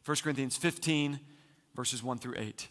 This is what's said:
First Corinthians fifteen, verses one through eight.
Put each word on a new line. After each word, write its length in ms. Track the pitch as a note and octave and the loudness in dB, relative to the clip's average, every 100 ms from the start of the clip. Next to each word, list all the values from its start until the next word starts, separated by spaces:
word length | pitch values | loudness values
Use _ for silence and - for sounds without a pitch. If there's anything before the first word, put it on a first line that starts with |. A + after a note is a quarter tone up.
First 220 | - D3 | 0 0
Corinthians 340 | D3+ C#3 C3+ - | 2 0 0 2
fifteen, 640 | E3+ E3 E3 D#3 C#3+ C#3+ - - - _ _ | 0 2 2 4 4 0 -8 -20 -20 _ _
verses 300 | - B2 B2 | -4 -2 -2
one 160 | A#2+ A#2+ | -2 -4
through 160 | B2+ - | -4 -4
eight. 300 | G#2+ - - | -6 -8 -12